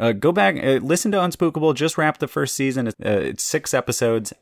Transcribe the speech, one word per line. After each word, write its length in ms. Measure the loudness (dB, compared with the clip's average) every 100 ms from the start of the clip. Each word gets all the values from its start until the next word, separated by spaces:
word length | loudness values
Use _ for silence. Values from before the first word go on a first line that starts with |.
Uh, 120 | -2
go 200 | 2 2
back, 240 | 2 2 2
uh, 240 | 2 2
listen 300 | 2 0 0
to 60 | 0
Unspookable. 560 | 0 0 -2 2 0
Just 240 | 2 0 0
wrapped 220 | 0 0
the 60 | -4
first 280 | -2 -4 0
season. 320 | -2 0 -4
It's, 80 | -4
uh, 60 | 0
it's 340 | 0 0 -4
six 300 | -4 -4 -2
episodes. 580 | -2 -2 0 0 0 -4 -12